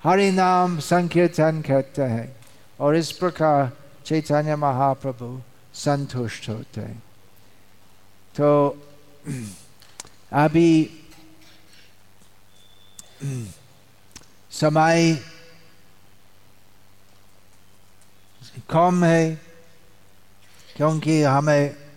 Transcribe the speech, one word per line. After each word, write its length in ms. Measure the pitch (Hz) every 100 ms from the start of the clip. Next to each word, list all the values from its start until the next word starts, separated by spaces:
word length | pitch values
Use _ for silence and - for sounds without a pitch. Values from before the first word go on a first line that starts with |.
हरि 280 | 147 190 196
नाम 480 | 190 185 180 180 170
संकीर्तन 800 | 143 175 175 170 175 165 156 160
करते 400 | 147 139 135 -
हैं 340 | 131 117 120 131 - - - -
और 160 | 143 156
इस 140 | 156
प्रकार 580 | - 180 - 156 147 135 - - -
चैतन्य 520 | - 160 151 147 151 151
महाप्रभु 840 | 147 131 135 135 139 123 120 127 123 - -
संतुष्ट 760 | - - 143 139 127 117 - -
होते 320 | 110 - -
हैं। 220 | 107 113 - - - - - - - - - - - - -
तो 420 | - 147 147 143 - - - - - 151 135 110 92 - - - - - - -
अभी 380 | 135 156 160 170 160 156 - - - - - - - - - - - - - - - - - - - - - - - 143 131 107 85 - - - - - - - - -
समय 680 | - 156 151 160 165 165 160 - - - - - - - - - - - - - - - - - - - - - - - - - - - - - - - - - - -
कम 340 | 156 175 180
है 300 | 170 165 160 160 - - - - - - - - - - - - - -
क्योंकि 460 | 147 156 151 156
हमें 520 | 147 135 151 147 143 - -